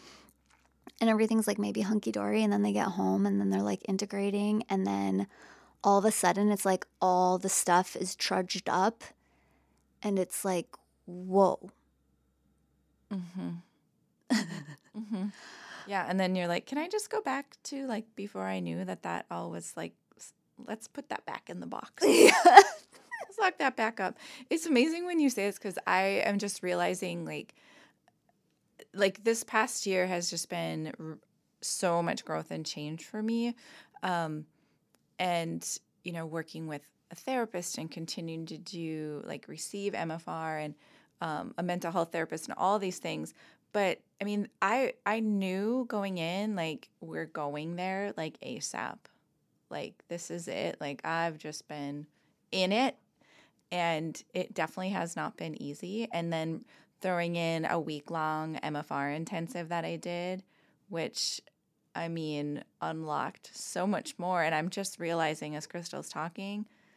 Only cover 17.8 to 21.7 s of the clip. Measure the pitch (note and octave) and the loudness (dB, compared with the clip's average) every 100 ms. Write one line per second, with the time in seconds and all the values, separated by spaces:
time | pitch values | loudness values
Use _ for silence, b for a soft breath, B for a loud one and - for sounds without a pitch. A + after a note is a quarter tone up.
17.8 | C4+ A3 A3+ - G3+ G3 F#3+ F#3+ F3 E3 | -4 -4 -6 -10 -10 -6 -4 -4 -4 -4
18.8 | F#3 F3+ F3 E3+ - F3 F3 E3+ E3 - | -4 -6 -4 -6 -6 -8 -6 -8 -10 -10
19.8 | E3 - _ _ - - _ - - A3+ | -10 -12 _ _ -20 -20 _ -20 -12 -12
20.8 | - - C4+ - - - - F3 - | -12 -16 -10 -8 -8 -12 -10 -12 -10